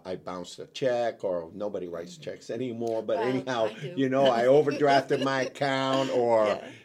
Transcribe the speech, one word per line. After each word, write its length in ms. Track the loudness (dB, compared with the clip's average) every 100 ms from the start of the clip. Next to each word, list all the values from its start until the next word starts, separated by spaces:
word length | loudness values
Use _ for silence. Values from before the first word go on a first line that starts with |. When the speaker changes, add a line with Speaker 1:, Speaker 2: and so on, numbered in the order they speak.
| -10
Speaker 1:
"I 100 | -10
bounced 440 | -8 -10 -10 -14
a 80 | -14
check," 560 | -4 -2 0 -2 -4
or 260 | -4 -4 -6
nobody 340 | -8 -6 -6 -8
writes 260 | -10 -12
Speaker 2:
Mm-hmm. 100 | -12
Speaker 1:
checks 260 | -14 -12 -10
anymore, 520 | -6 -6 -4 -4 -4
but 160 | -2 -2
Speaker 2:
Well, 100 | 0
Speaker 1:
anyhow, 420 | -2 -2 -2 -2 -4
Speaker 2:
I 40 |
do. 140 | -10 -2
Speaker 1:
you 100 | 0
know, 160 | 4 4
Speaker 2:
<laughs> 140 | 4
Speaker 1:
"I 20 | 6
overdrafted 760 | 6 4 2 4 4 2 0
my 180 | 0 0
account," 680 | -2 -2 -2 0 0 0 2
or, 340 | 2 4 4 4
Speaker 2:
Yeah. 220 | 0 -6 -16